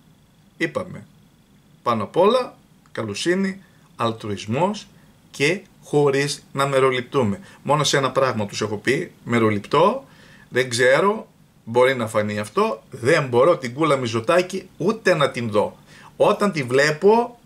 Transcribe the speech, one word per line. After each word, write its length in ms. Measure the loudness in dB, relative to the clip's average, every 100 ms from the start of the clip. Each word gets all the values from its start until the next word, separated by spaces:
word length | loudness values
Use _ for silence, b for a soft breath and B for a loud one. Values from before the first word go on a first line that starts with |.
| _ _ _ _ _ _
είπαμε, 480 | -6 -6 -10 -14 -20 _ _ _ _ _ _ _
πάνω 200 | -4 -4
απ' 140 | -2 2
όλα, 400 | 2 2 -2 -12 _ _ _
καλοσύνη, 720 | -10 -8 -4 -2 -2 -2 -6 b b b -4
αλτρουισμός 920 | -4 -4 -8 -8 -4 -2 -2 -4 -14 b b b _
και 300 | -2 -2 -2 -8 _
χωρίς 600 | -2 0 2 2 -2 -6 -10
να 160 | -4 0
μεροληπτούμε. 720 | 2 2 0 -2 -2 0 -2 B B
Μόνο 200 | -2 0
σε 140 | 2 0
ένα 140 | 0
πράγμα 340 | 0 0 0 -6
τους 160 | -6
έχω 140 | -6 -4
πει, 360 | -2 -2 -4 -12
μεροληπτώ, 840 | -2 2 2 0 0 2 2 0 -8 B B B B
δεν 200 | -4 -2
ξέρω, 580 | 2 4 4 2 -2 -8 _ _ _
μπορεί 320 | -2 2 4 2
να 120 | -2
φανεί 320 | -2 -2 -4
αυτό, 440 | -4 -2 -2 -4 -12
δεν 380 | -4 0 2 2
μπορώ 300 | 2 4 2
την 160 | -4
Κούλα 220 | -4 0 0
Μητσοτάκη 760 | -2 -4 0 0 -2 -8 -12 -6
ούτε 360 | -4 -2 0
να 180 | 2 0
την 180 | -2 -2
δω. 280 | -2 -2 -6 B B B 0
Όταν 360 | 2 2 0
τη 120 | -2
βλέπω 760 | 0 2 2 2 4 4 0 -8